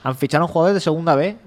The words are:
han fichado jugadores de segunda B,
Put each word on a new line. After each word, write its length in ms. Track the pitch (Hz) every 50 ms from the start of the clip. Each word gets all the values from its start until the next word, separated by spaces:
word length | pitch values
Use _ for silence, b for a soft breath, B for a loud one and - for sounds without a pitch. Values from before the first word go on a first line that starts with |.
| -
han 120 | 131 131
fichado 320 | - 143 131 151 151 170 165
jugadores 240 | - 165 165 190 202
de 60 | 185
segunda 340 | - 165 156 165 165 165 143
B, 220 | 139 160 202 214 - -